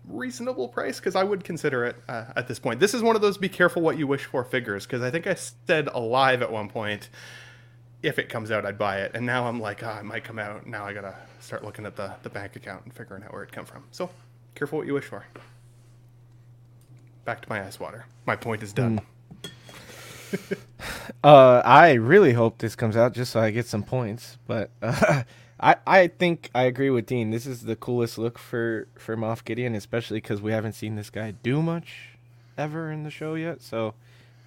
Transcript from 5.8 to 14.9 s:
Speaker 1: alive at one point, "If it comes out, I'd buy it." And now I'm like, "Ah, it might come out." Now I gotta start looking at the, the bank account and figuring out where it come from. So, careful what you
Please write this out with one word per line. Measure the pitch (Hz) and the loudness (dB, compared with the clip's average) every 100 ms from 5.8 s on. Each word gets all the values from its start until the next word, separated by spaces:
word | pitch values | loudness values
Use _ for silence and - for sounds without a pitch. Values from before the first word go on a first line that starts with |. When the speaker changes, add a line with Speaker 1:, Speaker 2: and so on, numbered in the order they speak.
| 143 | 0
Speaker 1:
alive | 120 113 120 131 123 | -4 0 2 4 2
at | 120 | 0
one | 110 104 | -4 -6
point, | 117 104 104 - - - - - - - - - - | -6 -6 -6 -10 -20 -20 -20 -20 -20 -20 -20 -20 -6
"If | 156 139 | -4 -4
it | - | -4
comes | 120 110 | -8 -4
out, | 107 101 | -4 -4
I'd | 104 | -2
buy | 104 98 | -2 -2
it." | 98 113 | -4 -6
And | 123 | -4
now | 123 123 | -2 -2
I'm | 120 | -4
like, | 107 101 | -8 -8
"Ah, | 113 107 | -10 -12
it | 104 | -10
might | 113 | -12
come | - 113 | -12 -10
out." | 104 104 - | -10 -12 -12
Now | 110 101 | -12 -10
I | |
gotta | 101 98 - - - | -10 -12 -14 -20 -20
start | - 113 107 | -14 -12 -12
looking | 98 101 | -12 -12
at | - | -10
the, | 98 87 | -12 -12
the | 117 | -14
bank | 101 101 - | -14 -14 -16
account | - - 120 | -18 -18 -18
and | |
figuring | - 117 95 | -20 -18 -18
out | 113 | -16
where | 101 | -16
it | 95 | -16
come | - - | -16 -18
from. | - - | -20 -20
So, | - 180 - - - - | -12 -12 -14 -20 -20 -20
careful | - 143 156 | -8 -6 -6
what | |
you | 131 | -4